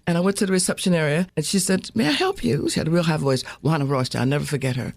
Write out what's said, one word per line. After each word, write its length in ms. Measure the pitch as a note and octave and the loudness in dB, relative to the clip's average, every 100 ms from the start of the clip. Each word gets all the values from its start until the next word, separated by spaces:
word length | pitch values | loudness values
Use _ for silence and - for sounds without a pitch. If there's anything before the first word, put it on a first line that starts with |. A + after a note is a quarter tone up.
| - | 0
And 100 | E3+ | 0
I 40 | |
went 160 | F#3 G3 | 2 0
to 80 | |
the 60 | G3 | 2
reception 420 | F#3 - - F#3+ | 2 0 0 2
area, 340 | E3+ D#3 D3+ F#3 | 2 2 0 -2
and 100 | - | -4
she 140 | D3+ G3 | -2 0
said, 300 | F#3 F#3 - | 2 0 -2
May 120 | A3 D4 | -2 0
I 40 | |
help 320 | C#4+ F#4 F#4+ | 2 0 0
you? 260 | A#3+ C#3+ E4 | -2 0 0
She 100 | - | -2
had 80 | D#3 | 0
a 40 | |
real 120 | E3+ | 2
high 140 | E3 D#3 | 2 0
voice, 260 | C#3 C3 - - | 0 0 -2 -4
Juana 240 | C#3 D#3+ | 0 0
Royce, 280 | C#3 C#3 B2+ | 0 0 -2
I'll 100 | A#2+ | -2
never 200 | B2 D3 | 0 0
forget 300 | C#3+ C#3+ C3 | -2 -2 -2
her. 180 | B2+ A2+ | -2 -6